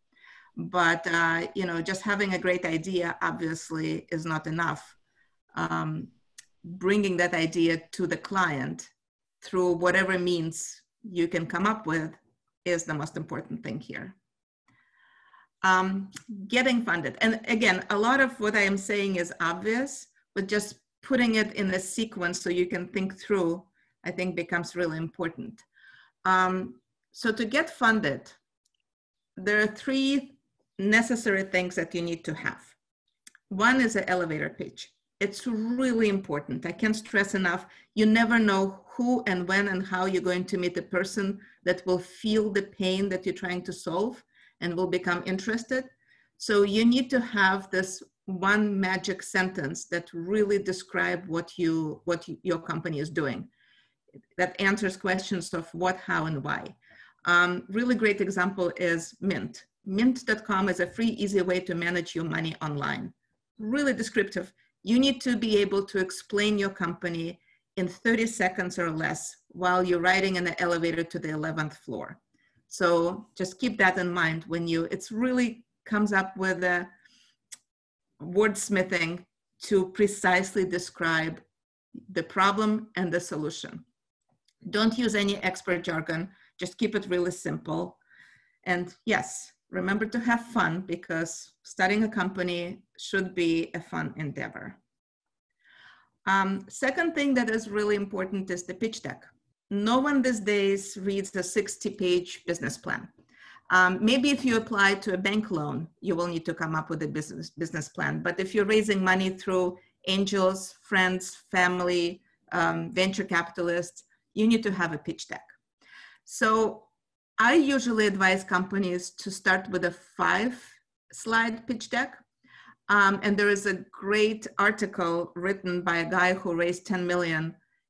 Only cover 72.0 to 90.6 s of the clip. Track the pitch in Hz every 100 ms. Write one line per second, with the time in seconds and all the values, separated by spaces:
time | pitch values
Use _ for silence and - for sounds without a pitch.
72 | - - _ _ _ _ _ - 175 170
73 | 170 190 - - 185 - 254 214 185 185
74 | 180 175 160 160 160 165 170 165 165 190
75 | - 220 254 247 240 226 - _ - 208
76 | 208 196 190 - 190 175 180 180 175 -
77 | _ _ _ _ _ - _ _ _ _
78 | _ - 156 180 214 202 - 196 185 175
79 | 165 175 - _ _ _ - 196 185 -
80 | 208 202 185 180 190 208 185 175 175 -
81 | 165 160 160 160 - _ _ _ _ -
82 | - 185 - 202 196 202 214 214 - -
83 | 180 170 175 151 151 165 - - - _
84 | _ _ _ _ _ _ 185 208 220 220
85 | 233 208 202 196 185 185 - 175 175 160
86 | 160 160 185 - _ - 180 - 220 214
87 | 190 180 175 175 165 156 156 160 180 -
88 | _ _ - _ _ _ - 180 175 -
89 | - 208 - - - _ _ - 185 214
90 | 220 240 240 233 - 220